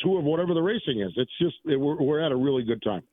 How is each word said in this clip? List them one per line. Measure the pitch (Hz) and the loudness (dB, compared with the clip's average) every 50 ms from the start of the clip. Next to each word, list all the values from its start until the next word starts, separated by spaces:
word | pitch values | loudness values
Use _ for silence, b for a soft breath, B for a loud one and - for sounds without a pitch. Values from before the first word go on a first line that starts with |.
| - | 0
who | 180 190 175 | 2 2 2
of | 147 | 2
whatever | 143 160 165 180 175 | 0 0 0 0 0
the | 180 165 | 0 2
racing | 165 190 226 220 - - 127 107 | 2 0 0 -2 -2 -2 -2 -2
is. | 98 92 - | -2 -2 -2
It's | 123 127 - - - | -2 -4 -4 -2 -2
just, | 170 165 - - - | -2 -2 -2 -4 -2
it, | 160 143 135 | 0 0 2
we're, | 139 143 156 | 2 0 0
we're | 160 151 151 151 151 | 0 0 2 2 2
at | 165 151 | 0 0
a | 131 | 0
really | 127 131 143 135 127 123 | 2 2 2 2 2 0
good | 113 117 107 | 0 -2 -2
time. | - 110 101 90 - _ | -2 -2 -2 -4 -6 _